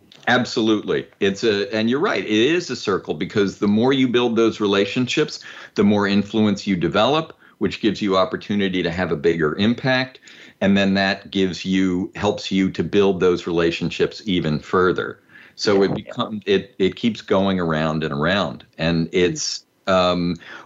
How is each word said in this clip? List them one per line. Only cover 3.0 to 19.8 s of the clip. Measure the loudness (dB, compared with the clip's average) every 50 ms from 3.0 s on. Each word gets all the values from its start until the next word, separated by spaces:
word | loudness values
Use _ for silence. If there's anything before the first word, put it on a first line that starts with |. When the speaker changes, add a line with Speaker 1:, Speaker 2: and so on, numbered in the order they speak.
| -2 -4 -6
Speaker 1:
because | -6 -6 -4 0 0 0 0 0 -2
the | 0 2
more | 2 4 4 2
you | 4 2 2 2
build | 2 2 2 2 2
those | 4 2 2 2 0
relationships, | 0 0 2 2 2 0 0 -2 -2 -2 0 -2 -2 -2 -4 -12 -16 -16 -20 -18 -20 -8 0
the | 2 4
more | 4 4 4 2 2
influence | 2 0 0 0 0 0 0 0 0 -2 -2 -2
you | -2
develop, | 0 0 0 2 2 2 2 2 0 -2 -4 -10 _ _ -20 _ -4
which | -4 -4 -4 -2
gives | -2 -2 0 0 0
you | 0 2 2
opportunity | 2 0 -2 -6 -6 -4 -2 -2 0 0 -2 -2 -2
to | -2
have | -2 -2 -2 -2
a | -2
bigger | 0 0 0 2 2 0 -2 0
impact. | 0 0 0 0 0 0 -2 0 0 -2 -4 -8 -18 _ -20 -20 -20 -20 -18 -8 -2
And | 2 2 4 4
then | 4 2 2
that | 2 2 0 -2 -4 -6 -6
gives | -2 0 0 0 -2 -4 -4
you, | -2 0 2 2 2 0 -2 -4 -6 -6
helps | -4 -2 -2 -2 -2 -4 -2
you | 0 2 2 0
to | 0 -2 -4
build | 0 2 2 2 2 2 2
those | 2 2 2 0 -2 -2
relationships | 0 0 2 0 0 -2 -4 -4 -2 -2 -2 -2 -4 -6 -6
even | -2 -2 0 0 0 -2 -4
further. | -4 -2 0 2 2 2 2 0 -4 -8 -8 _ _ _ -20 -20 -20 -20 _
So | -6 0 2 4 4
it | 4 2
Speaker 2:
Yeah. | 0
Speaker 1:
become, | -2 -8 -10 -6 -6 -6 -6 -6 -6 -2
it, | 0 0 0 0 -4 -4 -2
it | -2 -2 0
keeps | 0 -2 -2 -2 -2
going | -2 0 0 2 2 2 0 0
around | 0 0 0 0 0 0 -2 -2 -2
and | -4 -2
around. | -2 0 0 0 0 -2 -4 -6 -10 -16 _ _ -4
And | -2 0 0 0 0 0
it's, | 0 2 2 2 0 -2 -6 -8 -8 -10 -12 _ _ _